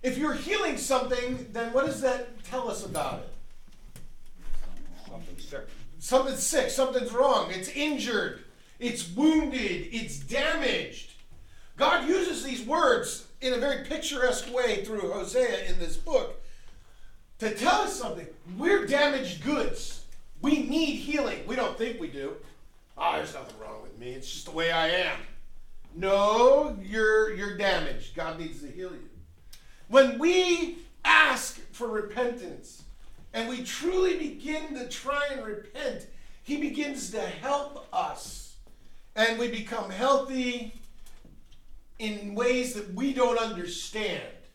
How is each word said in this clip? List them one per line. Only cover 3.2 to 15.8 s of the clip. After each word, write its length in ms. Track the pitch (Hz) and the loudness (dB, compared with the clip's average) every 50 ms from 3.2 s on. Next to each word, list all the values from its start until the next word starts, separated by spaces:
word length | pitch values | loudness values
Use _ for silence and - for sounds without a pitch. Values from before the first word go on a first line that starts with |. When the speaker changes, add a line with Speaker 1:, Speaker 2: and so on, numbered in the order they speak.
Speaker 1:
it? 800 | - - - - - - - - - - - - - - - - - - - - - - - - - - - - - - - - - - - - - - | -8 -8 -8 -8 -8 -10 -10 -12 -14 -14 -16 -16 -16 -16 -14 -12 -12 -12 -12 -10 -12 -12 -12 -6 2 4 4 4 4 2 0 -2 -4 -6 -8 -8 -10 -12
Speaker 2:
Something's 400 | - - - - - - - - | -10 -10 -8 -8 -8 -8 -8 -8
sick. 200 | - 135 - - - - - - - - | -8 -8 -8 -10 -10 -10 -10 -10 -10 -10
Speaker 1:
Something's 440 | - - 254 262 254 262 - - - | -4 4 4 4 4 4 -2 0 0
sick, 280 | - 320 294 - - | 2 2 2 2 2
something's 420 | - - 262 254 254 254 214 202 220 | 2 2 2 2 2 0 0 0 4
wrong, 380 | 240 269 277 254 - - 175 | 6 6 6 6 6 4 0
it's 200 | 185 185 185 - | -2 -4 -6 -6
injured, 760 | 294 285 294 302 294 254 202 226 233 202 180 151 - - - - - - - - - - | -2 0 0 0 0 0 -2 0 0 0 0 0 -4 -8 -16 -20 -20 -20 -20 -20 -14 -6
it's 300 | 233 240 226 - - 170 | -4 -4 -2 -2 -6 -6
wounded, 760 | 175 208 285 320 320 311 294 254 254 254 220 190 175 160 - - | 0 4 6 6 6 6 4 2 -2 -2 -2 -2 -2 -2 -4 -4
it's 280 | 226 233 - - - - | -4 -6 -6 -4 -6 -8
damaged. 920 | - - - 277 269 - - - - 254 - - - - - - - - - - - - - - - - - - - - - | -6 -2 -2 0 2 2 0 2 2 0 0 0 -2 -6 -8 -12 -14 -14 -16 -18 -18 -18 -18 -18 -16 -18 -18 -18 -18 -16 0
God 300 | - 269 320 349 - 254 | 4 4 6 6 4 4
uses 380 | 294 359 370 349 349 330 - - | 4 2 2 2 0 -2 -4 -4
these 180 | 269 254 220 214 | -4 -6 -6 -4
words 640 | 220 294 330 330 262 233 - - - - - - - - - | 0 2 4 6 6 6 6 2 -4 -6 -8 -10 -16 -16 -4
in 140 | - 254 254 | -2 -2 0
a 40 | 240 | 2
very 260 | 262 285 262 - - | 2 0 0 -2 -2
picturesque 680 | - 294 311 - - 285 262 254 254 - - - 240 247 | -4 -4 -4 -4 -4 -2 2 2 2 2 2 -2 -4 -2
way 300 | 254 247 233 208 196 - | 0 2 2 2 0 -2
through 280 | 214 220 208 185 170 - | -4 -4 -2 -2 -2 -2
Hosea 520 | - 180 - - 254 254 233 - 285 - | -4 -4 0 2 2 4 4 2 0 4
in 140 | - - | 6 6
this 180 | - | 6